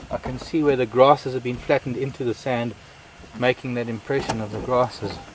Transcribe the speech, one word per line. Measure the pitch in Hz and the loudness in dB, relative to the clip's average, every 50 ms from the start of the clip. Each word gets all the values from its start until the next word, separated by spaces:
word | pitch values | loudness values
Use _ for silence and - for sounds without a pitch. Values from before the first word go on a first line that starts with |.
| - - | -10 -8
I | - | -8
can | - - - 127 127 | -8 -6 -8 -8 -10
see | - - - 160 | -6 -4 -2 2
where | 151 143 139 | 2 4 4
the | 127 127 | 2 2
grasses | 113 107 123 131 139 147 139 - 135 127 | 2 6 8 8 8 8 6 4 -2 -6
have | 131 120 | -4 -4
been | 123 123 | -4 -6
flattened | 127 - - 151 135 - 135 123 | -4 -2 0 0 0 0 -2 -4
into | 120 135 135 123 - 135 | -4 -4 -6 -6 -4 -4
the | 120 107 | -4 -4
sand, | - - 139 127 120 117 120 107 - - - - - - - - - - - - 110 | -4 -4 -4 -2 -2 -2 -4 -6 -8 -14 -20 -20 -20 -20 -20 -20 -20 -20 -16 -6 0
making | 123 127 127 - - 131 123 | 2 2 2 0 -2 -6 -6
that | 120 120 117 | -6 -4 -6
impression | 113 110 - - 139 139 - - 117 113 | -6 -8 -4 -4 -2 -2 -2 -2 -4 -4
of | 110 104 | -4 -6
the | 104 107 | -6 -6
grasses | 92 107 127 123 123 117 - - - 98 90 - - - | -4 0 2 2 2 0 -2 -6 -8 -8 -8 -10 -14 -16